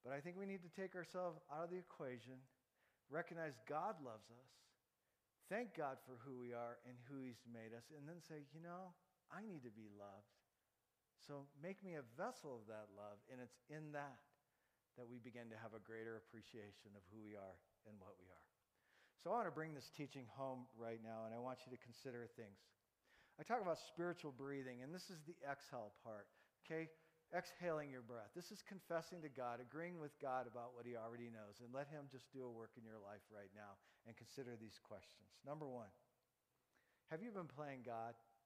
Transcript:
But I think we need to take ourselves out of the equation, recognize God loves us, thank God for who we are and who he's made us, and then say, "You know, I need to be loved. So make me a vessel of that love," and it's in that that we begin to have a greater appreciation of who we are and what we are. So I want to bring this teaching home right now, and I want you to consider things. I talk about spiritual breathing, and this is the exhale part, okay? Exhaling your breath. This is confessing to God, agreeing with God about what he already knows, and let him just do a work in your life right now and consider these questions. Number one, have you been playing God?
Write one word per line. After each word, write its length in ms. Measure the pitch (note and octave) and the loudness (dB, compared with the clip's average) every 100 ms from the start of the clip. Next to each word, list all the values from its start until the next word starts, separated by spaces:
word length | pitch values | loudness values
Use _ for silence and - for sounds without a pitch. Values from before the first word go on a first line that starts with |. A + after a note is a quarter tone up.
But 100 | A#2+ | 2
I 60 | C#3 | 2
think 180 | D#3 F3+ | 2 0
we 80 | G3 | 2
need 160 | G3 | 0
to 80 | E3+ | -2
take 240 | G3 F#3+ | 0 0
ourselves 460 | F#3 D#3+ F#3 F3+ D#3 - | 2 2 4 4 2 0
out 140 | D3 | 2
of 80 | E3+ | 4
the 80 | F3+ | 2
equation, 580 | F3 - C#3 B2 A2+ C3 C3+ - _ _ - _ _ | -2 -2 0 0 -4 -10 -12 -20 _ _ -20 _ _
recognize 480 | D3 E3+ E3+ D#3+ A#2+ A2+ | 4 4 2 0 0 2
God 300 | D3 F#3+ F#3 | 4 6 2
loves 260 | C3 A2 G2+ | -2 -4 -8
us, 220 | A#2+ C3 - - _ _ _ _ _ _ _ - | -16 -16 -20 -20 _ _ _ _ _ _ _ 2
thank 240 | G3+ A#3+ | 2 4
God 240 | D#3+ C#3+ C3 - | 4 4 2 -4
for 140 | B2 | -6
who 160 | C3+ B2+ | -4 -2
we 160 | B2 | 0
are 240 | A#2+ A#2+ A#2+ C3 | 2 0 -2 -8
and 80 | B2 B2 | -10 -6
who 140 | C#3 | -2
he's 180 | C3 A#2 A#2 | -2 -4 -6
made 260 | A#2 A2+ | -6 -4
us, 160 | A#2 A#2+ D3+ | -6 -8 -8
and 120 | C#3+ | -6
then 140 | F3 | -6
say, 240 | - D3+ C#3 | -6 -6 -6
"You 80 | D3+ | -8
know, 320 | E3+ F3 F#3 E3+ _ _ _ | -4 -4 -4 -10 _ _ _
I 100 | E3 | -6
need 220 | A3 E3 | -2 -2
to 80 | A#2+ | -4
be 160 | G#2+ G#2+ G2+ | -6 -8 -6
loved. 320 | G2+ G2+ G#2 - _ _ _ _ _ _ _ _ - | -6 -8 -12 -20 _ _ _ _ _ _ _ _ -4
So 220 | C#3+ C#3 C#3+ | -4 -4 -4
make 180 | E3+ G3 | -2 -2
me 140 | F#3+ D#3+ | 0 -2
a 80 | B2 A#2+ | -2 2
vessel 340 | G#3+ B3 D#3 | 2 2 -2
of 140 | A#2+ G#2 | -4 -2
that 240 | G#2+ G#2 | -4 -6
love," 240 | G2 G#2 G#2 - | -6 -6 -8 -8
and 80 | B2+ | -8
it's 180 | B2 - - | -8 -12 -4
in 240 | D3+ D3+ | -4 0
that 260 | D3 C#3+ B2 - _ _ _ _ _ _ - | 0 0 -4 -16 _ _ _ _ _ _ -8
that 120 | A#2+ | -6
we 100 | B2 | -6
begin 300 | A#2+ A#2 A#2 | -6 -6 -4
to 80 | A2 | -4
have 160 | A2+ | -4
a 60 | A2 | -4
greater 360 | G#2+ A2 A2+ A2+ | -4 -2 0 -2
appreciation 800 | - A2+ - A#2 G#2 G2 G#2+ G2+ | -4 -10 -6 -6 -6 -10 -14 -14
of 80 | F2+ | -10
who 80 | A2 | -8
we 120 | G#2+ G#2 | -6 -4
are 240 | F#2+ F2 - _ A2 | -4 -6 -14 _ -12
and 140 | G#2 | -10
what 160 | F#2+ F#2 | -10 -12
we 120 | F2+ | -14
are. 160 | E2+ - _ _ _ _ - - - | -16 -18 _ _ _ _ -20 -20 -2
So 120 | E3 | 6
I 20 | |
want 140 | A3+ G3 | 8 8
to 40 | |
bring 220 | D3 D#3+ | 4 2
this 160 | D3 B2 | 0 -4
teaching 360 | - C#3+ C#3 A#2 C3 | -2 0 0 -4 0
home 300 | C3+ B2+ B2 A2+ | 2 2 -2 -2
right 240 | A#2 A2+ | 0 2
now, 220 | A2 A2 A2 | 0 0 2
and 80 | |
I 60 | A2+ | 2
want 260 | B2+ B2+ C3 | 2 0 -4
you 60 | B2 | -8
to 60 | |
consider 440 | A#2+ A#2 C#3 A#2+ A#2 - | -8 -6 -2 -2 -4 -6
things. 240 | G#2+ G2 - - _ _ - - - - | -8 -10 -18 -20 _ _ -20 -20 -18 -8
I 60 | |
talk 160 | D#3 A#3+ | 6 8
about 180 | F#3 D#3 | 10 6
spiritual 540 | - - F3 E3+ D#3 | 4 4 6 6 0
breathing, 520 | B2+ C#3 C#3 C3 B2 | 0 2 2 2 -2
and 120 | C3 F3+ | -2 -2
this 140 | F3+ | -4
is 100 | E3+ | -6
the 120 | D3+ F3 | -6 -2
exhale 480 | C#3 C#3 - B2+ G#2 - | 2 2 2 -2 -2 -4
part, 280 | A#2 G#2+ G2+ - - _ | -4 -4 -6 -16 -20 _
okay? 240 | - D#3+ D#3+ - - - _ F3 | 2 2 2 -4 -20 -20 _ 2
Exhaling 560 | F3+ - F3 D#3 D3 | 2 2 4 6 4
your 120 | B2+ | -2
breath. 280 | A#2 A#2+ G#2 | -2 -4 -2
This 180 | F3 F3 | -4 -4
is 100 | G#3 | -8
confessing 600 | - F#3+ - E3 D#3+ F3+ | -6 -8 4 4 4 -2
to 40 | D#3 | -2
God, 320 | C3 B2 A#2 | 4 4 4
agreeing 400 | B2 C#3+ E3+ F3 | 0 0 0 0
with 180 | D3 - | -2 2
God 260 | C3+ B2+ A#2+ | 6 6 4
about 260 | A#2 A#2+ | 0 -2
what 120 | B2 A#2+ | -2 0
he 100 | A#2 | 0
already 340 | A2+ A#2+ A#2+ | 0 -2 -2
knows, 300 | A2+ G#2 G2+ | -4 -6 -6
and 140 | A#2+ | -2
let 160 | C3 C#3+ | 0 0
him 180 | D3+ C#3 | -2 -4
just 220 | C3 - | -8 -8
do 140 | C3+ B2+ | -2 -2
a 40 | |
work 220 | A2+ A2+ - | -2 -4 -8
in 80 | A2+ | -8
your 140 | A2 | -6
life 280 | G2+ G#2 - | -6 -6 -6
right 220 | G#2+ G2+ | -8 -8
now 220 | G2+ G#2 G2 - - A#2 | -8 -8 -10 -16 -14 -10
and 80 | A2+ | -8
consider 400 | A2+ - B2 A#2 | -6 -2 -2 -2
these 240 | A2 - | -4 -8
questions. 480 | - G2 - - G2 - C3+ | -8 -8 -8 -18 -20 -10 -2
Number 220 | D3+ D3 | 0 2
one, 240 | B2 G#2 - - _ _ _ _ _ _ - _ _ - | 0 -4 -10 -20 _ _ _ _ _ _ -20 _ _ -2
have 100 | D#3+ | 0
you 100 | A#3 | 0
been 180 | G3+ D#3+ | 0 0
playing 340 | B2 D3 C3 | 0 -2 0
God? 320 | A#2+ A2+ A2+ A#2 - - | 0 2 0 -4 -14 -20